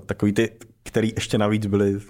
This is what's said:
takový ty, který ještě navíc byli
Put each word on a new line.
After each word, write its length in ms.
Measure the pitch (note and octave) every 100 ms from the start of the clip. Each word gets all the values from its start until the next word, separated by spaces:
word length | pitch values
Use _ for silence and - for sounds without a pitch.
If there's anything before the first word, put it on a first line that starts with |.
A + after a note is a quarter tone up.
| -
takový 260 | - G#2
ty, 180 | G#2 A2 - - _
který 300 | - F#3+ A3
ještě 240 | G#3+ - A2
navíc 280 | G#2 G#2+ G#2
byli 320 | G2+ G2+ G2